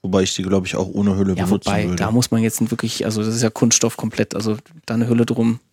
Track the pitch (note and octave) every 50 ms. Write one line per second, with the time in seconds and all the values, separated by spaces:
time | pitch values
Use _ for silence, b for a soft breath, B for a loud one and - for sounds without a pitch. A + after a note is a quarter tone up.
0 | - F#2+ G2 F#2+ F#2+ - - - F#2 F#2 G2 G2 F#2 F#2+ - - F#2 F#2+ - G2
1 | G2+ G2+ F#2+ G2 G2 F#2+ F#2 F2 F#2 F2+ G2+ F#2+ - G2 G2+ F2+ E2+ F2 F2+ E2+
2 | G2 G#2+ A2+ B2 A#2+ - A#2 A2+ A2+ A2+ - - A#2 G#2+ A#2 A2+ - A2+ - -
3 | - G#2+ G#2+ A2 G#2+ A2 A2+ A#2 A2+ A2 - - - A#2 A2+ - - A2 - -
4 | - A2 - - A2+ - - - A2 A2 G#2+ - _ - - D#2+ _ - A2+ A#2
5 | A#2 B2 A#2 A#2 A#2 A#2 A#2 A2+ A2+ A#2 A#2 A#2+ _ _